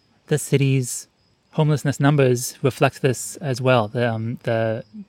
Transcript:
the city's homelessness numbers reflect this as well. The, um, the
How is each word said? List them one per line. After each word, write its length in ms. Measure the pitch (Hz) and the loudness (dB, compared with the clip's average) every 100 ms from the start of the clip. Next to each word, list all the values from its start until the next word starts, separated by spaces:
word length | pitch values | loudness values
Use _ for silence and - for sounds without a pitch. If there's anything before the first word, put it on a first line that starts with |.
| _ _ - | _ _ -4
the 120 | 147 | -4
city's 720 | - 139 135 135 123 - - _ _ _ _ | 2 2 2 0 -2 -8 -14 _ _ _ _
homelessness 460 | - 151 151 147 - | 0 2 2 0 0
numbers 600 | 139 147 131 123 123 - | 2 4 2 2 -4 -4
reflect 380 | 139 - 139 - | -2 2 0 0
this 360 | 139 120 - - | -2 -2 -8 -8
as 260 | 156 123 | -6 -2
well. 260 | 127 123 104 | 2 2 2
The, 220 | 123 120 | 0 -2
um, 280 | 110 110 123 | -2 -4 -6
the 420 | - 113 113 113 - 107 | -2 -2 -2 -4 -8 -18